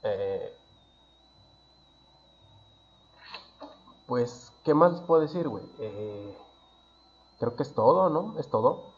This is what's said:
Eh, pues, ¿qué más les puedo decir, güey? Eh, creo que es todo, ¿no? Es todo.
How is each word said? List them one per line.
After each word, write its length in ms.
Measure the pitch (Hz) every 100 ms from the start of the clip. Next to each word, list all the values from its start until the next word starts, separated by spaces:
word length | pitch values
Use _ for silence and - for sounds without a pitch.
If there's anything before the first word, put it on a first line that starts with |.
Eh, 500 | 107 98 98 98 - - _ _ _ _ _ _ _ _ _ _ _ _ _ _ _ _ _ _ _ - _ _ _ _ _ _ - - - _ - - - - -
pues, 440 | 123 120 - - _
¿qué 100 | -
más 160 | 147 175
les 80 | 175
puedo 180 | - 165
decir, 280 | 151 170 156
güey? 140 | 95 - -
Eh, 580 | 107 101 107 101 101 98 - _ _ _ _ _ _ _ _ _
creo 160 | 117
que 80 | 117
es 120 | -
todo, 360 | - 113 175 185
¿no? 240 | 156 208 160
Es 80 | 143
todo. 340 | 110 120 170 -